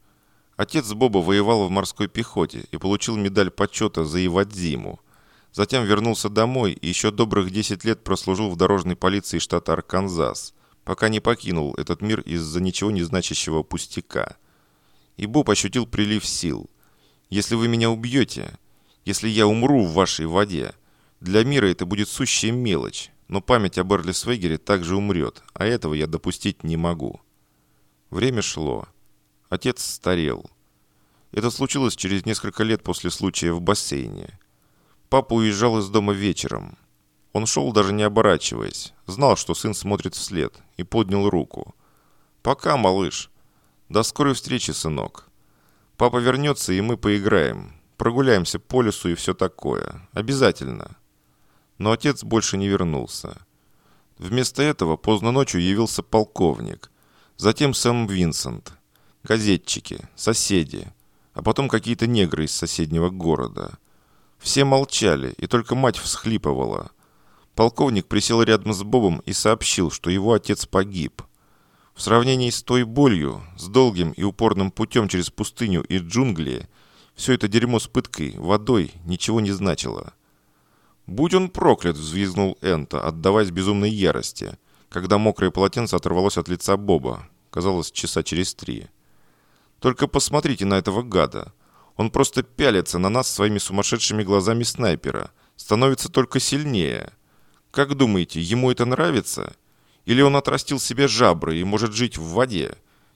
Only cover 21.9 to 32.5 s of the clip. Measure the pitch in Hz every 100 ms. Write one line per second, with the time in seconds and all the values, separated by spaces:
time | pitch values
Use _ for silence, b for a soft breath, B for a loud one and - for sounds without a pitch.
21.9 | 101 104 - 131 - 110 123 120 80 53
22.9 | - - _ - 98 - 120 95 - 92
23.9 | 98 82 90 113 120 87 78 - 98 82
24.9 | 98 101 87 64 - _ - 104 120 80
25.9 | 76 76 80 - - 104 - 80 82 85
26.9 | 82 64 - _ _ _ _ _ _ _
27.9 | _ - 92 127 117 - - 76 55 -
28.9 | _ _ _ _ _ - 90 127 - -
29.9 | - - 87 76 50 - _ _ _ _
30.9 | _ _ _ _ 107 117 - 135 143 120
31.9 | - 95 98 107 110 101